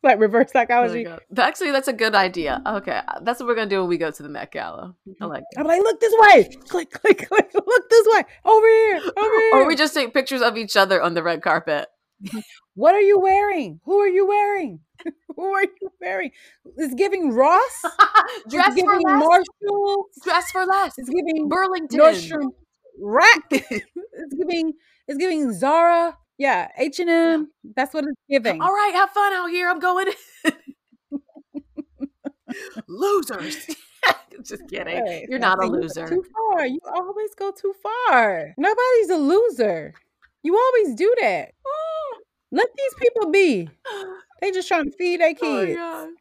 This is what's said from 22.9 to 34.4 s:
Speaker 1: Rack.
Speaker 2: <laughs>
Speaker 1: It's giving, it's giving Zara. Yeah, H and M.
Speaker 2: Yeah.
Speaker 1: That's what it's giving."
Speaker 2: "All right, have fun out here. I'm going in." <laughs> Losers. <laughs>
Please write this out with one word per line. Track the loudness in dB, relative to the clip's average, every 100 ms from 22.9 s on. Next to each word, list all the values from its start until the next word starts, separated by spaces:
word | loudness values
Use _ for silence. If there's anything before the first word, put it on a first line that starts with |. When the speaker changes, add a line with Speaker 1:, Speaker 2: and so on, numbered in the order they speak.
| -14
Speaker 1:
Rack. | -2 4 6 4 0
Speaker 2:
<laughs> |
Speaker 1:
It's | -4 -4 -10 -10 -18 -16 -16 -14 -8
giving, | -4 -2 -4 -6 _ _ -12
it's | -6
giving | -4 -2 -2
Zara. | -2 0 4 4 2 0 -6 _ _
Yeah, | -2 -2 -4 -4
H | -6 -2
and | 0
M. | 2 2 0 -4 _
Speaker 2:
Yeah. | -10 -6
Speaker 1:
That's | -4
what | -4 -6
it's | -8 _
giving." | -2 0 -2
Speaker 2:
"All | 0
right, | 0 0 0
have | 0
fun | 2 0
out | 0 -4
here. | -2 -2
I'm | -2
going | 0 0 -2
in." | -6 -14 -4 -4 -4 -20 -20 _ _ _ -16
<laughs> | _ -20 _ -20 _ -18 -18 _ -16 _ -18 _ -18 -16 -14 -16 -16
Losers. | -6 0 0 -2 -10 -10 -12 -14 -16 _ _
<laughs> | -2 -2 _ -20